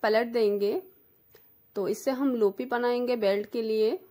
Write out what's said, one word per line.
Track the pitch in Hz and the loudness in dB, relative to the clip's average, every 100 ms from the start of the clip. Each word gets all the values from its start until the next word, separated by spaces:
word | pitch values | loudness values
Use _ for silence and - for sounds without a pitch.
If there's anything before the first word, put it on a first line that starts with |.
पलट | 226 214 240 | 2 2 0
देंगे। | 240 214 202 202 349 - _ _ _ _ - _ _ _ 208 | 0 2 2 0 -2 -6 _ _ _ _ -20 _ _ _ -6
तो | 185 | -4
इससे | 214 - | -2 -2
हम | 262 277 247 | 0 0 2
लूपी | 202 196 254 | 2 0 -4
बनाएंगे | 240 240 240 247 247 | -2 0 0 0 0
बेल्ट | 202 202 208 | 2 0 -2
के | 240 | -6
लिए। | 220 220 214 349 - | -2 2 0 0 -10